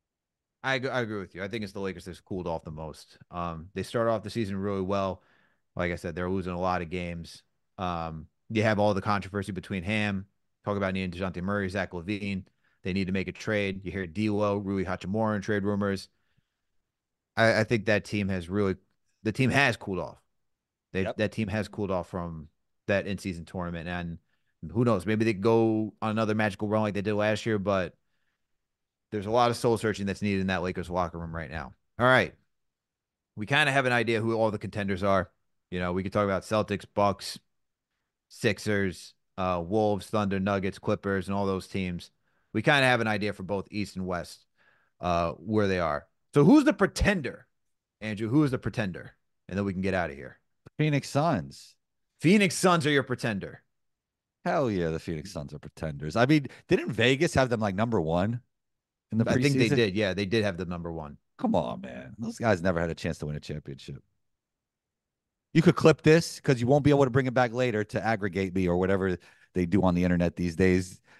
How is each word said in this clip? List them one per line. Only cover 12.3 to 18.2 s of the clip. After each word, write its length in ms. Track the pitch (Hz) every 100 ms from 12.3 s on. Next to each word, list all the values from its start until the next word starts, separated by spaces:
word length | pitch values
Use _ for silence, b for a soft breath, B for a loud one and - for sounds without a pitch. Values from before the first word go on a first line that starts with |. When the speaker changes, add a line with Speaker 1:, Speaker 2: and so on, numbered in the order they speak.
| 95 95 _ _ _
Speaker 1:
They 100 | 95
need 140 | 95 92
to 60 |
make 140 | 95 90
a 40 |
trade. 500 | - - 107 98 95
You 80 | 92
hear 160 | 95 90
D'Lo, 500 | 85 107 104 104 101
Rui 280 | 98 98 92
Hachimura 500 | 92 90 107 110 104
in 60 |
trade 220 | 98 104
rumors. 460 | 98 101 101 98 - _ _ _ _ _ _ _ _ _ _ _ _ -
I, 240 | 113 104
I 20 |
think 220 | 107 117 95
that 200 | 104 -
team 240 | 104